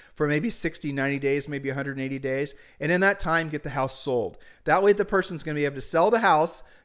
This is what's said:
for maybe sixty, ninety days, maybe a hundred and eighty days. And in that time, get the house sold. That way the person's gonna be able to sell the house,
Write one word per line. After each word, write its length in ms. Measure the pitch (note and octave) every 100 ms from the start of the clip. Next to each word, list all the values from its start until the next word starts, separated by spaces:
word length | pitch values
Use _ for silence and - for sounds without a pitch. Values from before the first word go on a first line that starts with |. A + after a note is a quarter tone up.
| -
for 120 | - D3+
maybe 240 | D3+ A3
sixty, 420 | - E3 - D3
ninety 260 | C#3 C#3 C#3
days, 280 | C#3 C#3+ C#3+
maybe 220 | C#3 C3+
a 60 |
hundred 240 | C3+ C#3 C3+
and 20 |
eighty 180 | C3+ C3+
days. 360 | C3+ C3+ C#3 - - -
And 100 | D3+
in 120 | F3+
that 180 | G3 G3
time, 300 | D#3+ E3 D#3+
get 120 | D3+
the 80 | D3
house 280 | C3+ C3 -
sold. 400 | C#3+ B2 F#2+ - - -
That 180 | - E3+
way 100 | G3+
the 120 | G3+
person's 380 | G3+ G3 F3+ E3
gonna 140 | D#3+ D3+
be 100 | C#3+
able 100 | C#3
to 60 |
sell 280 | - D#3+ F#3
the 100 | A3+
house, 420 | G3+ D#3 E3 - - -